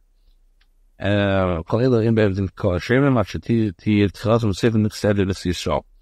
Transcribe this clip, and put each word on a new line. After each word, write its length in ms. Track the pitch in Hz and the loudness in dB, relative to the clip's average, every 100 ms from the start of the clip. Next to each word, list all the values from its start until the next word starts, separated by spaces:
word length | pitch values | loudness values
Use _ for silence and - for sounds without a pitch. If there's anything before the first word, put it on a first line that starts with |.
| _ _ _ _ _ _ _ _ _ _ | _ _ _ _ _ _ _ _ _ _
Uh, 640 | 95 104 101 98 92 85 | -2 0 0 0 0 -2
kol 160 | - 113 | -4 0
elo 200 | 131 117 | 2 2
in 140 | 113 | 2
be'evdin 400 | 113 107 95 98 | 2 2 0 -6
kol 180 | - 104 | -4 -2
hashem, 440 | 90 - 123 143 123 | -2 0 2 2 2
at 100 | 98 | -2
sheti 460 | 82 - 117 107 | -6 -2 0 -2
tiyet 380 | 90 - 104 101 | -4 0 2 2
chalas 300 | - 104 113 | 0 0 0
m'sefin 440 | 110 92 123 110 107 | 0 0 0 2 0
niksed 400 | - 104 101 95 | 0 -2 0 0
l'sis 300 | 95 90 87 | -2 -4 -4
yisrael. 280 | - 71 - _ | -4 -4 -6 _